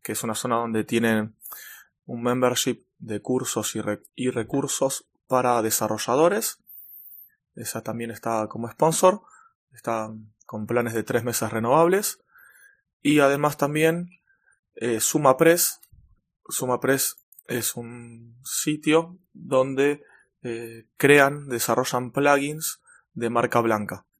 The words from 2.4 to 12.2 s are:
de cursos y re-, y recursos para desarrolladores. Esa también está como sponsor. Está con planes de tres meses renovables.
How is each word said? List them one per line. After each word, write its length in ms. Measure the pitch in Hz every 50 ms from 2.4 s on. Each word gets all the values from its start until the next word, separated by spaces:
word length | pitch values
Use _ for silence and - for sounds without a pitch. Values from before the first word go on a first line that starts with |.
| 127 123 123 - - 127 123 - _ _ _ _
de 240 | - 113 107 101
cursos 540 | - - 127 127 131 - - 113 107 - -
y 60 | 110
re-, 220 | 104 104 104 104 _ - _
y 140 | - 123 127
recursos 800 | 120 123 110 107 - 139 135 135 - - 139 135 135 - _ _ _ _ _ _
para 340 | 127 127 120 123 123 120
desarrolladores. 1000 | 110 113 110 - 110 107 107 107 - - 120 139 160 - 202 220 226 - - _ _ _ - - - - - - - - - - - _ _ _ _ _ _
Esa 280 | - 113 - - 113 -
también 260 | - 113 117 117 117
está 380 | 110 - - 117 113 110 107 107
como 220 | - 110 113 120
sponsor. 520 | - _ 151 160 165 - - 185 202 208 _ _ - - _ _ _ _ _ _ _
Está 400 | - _ - 113 113 110 110 110 110 110 107 _ _ _
con 200 | - - 110 107
planes 280 | 104 117 120 117 117 113
de 100 | 113 104
tres 220 | - 110 120 113
meses 260 | 120 117 - 113 107
renovables. 720 | 107 113 110 117 135 156 165 170 185 196 208 - - _